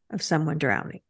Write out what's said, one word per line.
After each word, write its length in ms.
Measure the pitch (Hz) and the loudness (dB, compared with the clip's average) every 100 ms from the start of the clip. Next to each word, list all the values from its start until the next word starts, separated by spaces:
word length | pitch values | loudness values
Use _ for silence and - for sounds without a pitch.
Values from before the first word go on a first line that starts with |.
| - | -10
of 120 | 196 | -6
someone 360 | - 160 156 160 | 0 2 2 2
drowning. 420 | 139 101 - - - | 2 0 -2 -10 -18